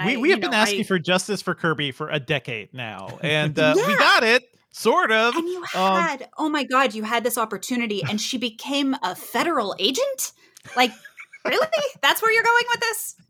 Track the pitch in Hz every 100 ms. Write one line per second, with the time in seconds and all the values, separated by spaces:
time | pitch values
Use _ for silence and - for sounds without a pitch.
0 | 185 254 285 370 - 220 214 202 214 185
1 | 160 180 - 190 - 170 170 156 143 127
2 | 151 151 127 147 135 113 98 127 117 98
3 | 95 - 143 151 151 151 156 359 523 571
4 | 302 392 220 247 - _ _ - 220 320
5 | 330 220 233 254 339 359 339 185 185 190
6 | 330 269 - - 311 302 269 262 262 214
7 | 214 233 233 240 220 202 - 247 233 208
8 | 139 208 - 254 240 220 - 285 277 262
9 | - 175 - 233 320 302 208 - 196 277
10 | 554 523 - - _ _ - 247 247 -
11 | - - - - - 285 640 640 587 -
12 | 277 330 440 453 453 480 480 466 453 427
13 | - -